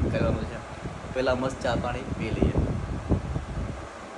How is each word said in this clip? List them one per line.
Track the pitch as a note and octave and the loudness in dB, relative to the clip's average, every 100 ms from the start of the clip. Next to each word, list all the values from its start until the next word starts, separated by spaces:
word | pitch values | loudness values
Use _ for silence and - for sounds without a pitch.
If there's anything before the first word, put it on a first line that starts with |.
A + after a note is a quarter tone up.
| C#3+ | 2
કરવાનું | A2+ A2+ - | 4 4 2
છે. | - A2+ - - - - - | 0 -6 -8 -10 -8 -8 -4
પહેલાં | C3 C3 B2+ | 0 4 4
મસ્ત | C3 C3+ | 2 0
ચા | C3 A#2 | 0 2
પાણી | B2 B2 | 0 -2
પી | B2+ - A2+ | -2 -2 0
લઈએ. | - - - - - - - - - - - - - - - - - - | 4 4 4 2 0 -2 -2 0 0 2 -4 -4 -4 -4 -6 -8 -12 -12